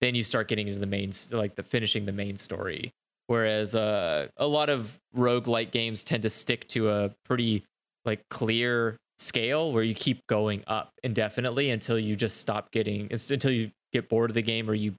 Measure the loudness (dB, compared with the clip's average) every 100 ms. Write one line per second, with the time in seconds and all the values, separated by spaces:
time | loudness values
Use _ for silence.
0 | 0 2 0 0 0 -2 -2 -4 -2 -2
1 | -2 -4 -4 -2 -2 -4 -4 -2 0 -2
2 | -2 -4 -6 -6 -6 -4 -6 -6 -10 -12
3 | _ _ _ 2 2 0 0 0 2 2
4 | 2 0 -2 -2 0 2 2 0 -2 -12
5 | _ 2 4 4 2 0 0 -2 -2 -2
6 | 0 0 2 0 0 -2 -2 0 2 2
7 | 0 -4 _ 0 2 0 -2 _ _ _
8 | -4 -4 _ -4 0 2 2 2 0 -4
9 | _ _ -2 0 0 0 2 2 2 0
10 | 0 -2 0 0 2 -2 -2 -6 -6 -8
11 | -4 -2 -2 -2 -2 0 0 0 0 0
12 | 2 0 0 0 0 -2 -2 -2 0 -2
13 | -4 -4 -2 0 2 0 -2 -8 _ -4
14 | 0 2 2 0 0 -2 0 0 0